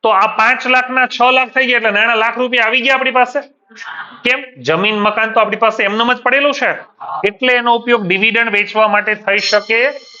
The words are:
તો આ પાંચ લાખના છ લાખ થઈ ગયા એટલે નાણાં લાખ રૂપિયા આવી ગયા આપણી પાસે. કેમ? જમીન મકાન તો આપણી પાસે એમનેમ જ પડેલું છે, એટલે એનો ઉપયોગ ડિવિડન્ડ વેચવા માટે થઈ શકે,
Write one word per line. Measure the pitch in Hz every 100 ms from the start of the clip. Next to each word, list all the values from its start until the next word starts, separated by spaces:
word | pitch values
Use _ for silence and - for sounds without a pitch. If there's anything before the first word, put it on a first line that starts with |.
તો | 226
આ | 196 214
પાંચ | 190 226 254 262
લાખના | 254 247 262 254
છ | -
લાખ | 247 262 247
થઈ | 262 262
ગયા | 240
એટલે | 226
નાણાં | 202 220 233
લાખ | 220 240
રૂપિયા | 254 247 226
આવી | 247
ગયા | 247 262
આપણી | 254
પાસે. | 247 247 285 277 _ _ 220 - - - -
કેમ? | 240 262 285 -
જમીન | 123 160 208 214
મકાન | 208 214 220
તો | 220
આપણી | 214 202
પાસે | 339 -
એમનેમ | 202 208 233
જ | 240
પડેલું | 247 262 285
છે, | 269 226 156 - _ - - 196
એટલે | 202 254
એનો | 247 240 233
ઉપયોગ | 233 240 190
ડિવિડન્ડ | 190 220 226 233
વેચવા | 202 202 214 220
માટે | 208 208 208
થઈ | 208 202
શકે, | 202 214 - 226 262 294 - -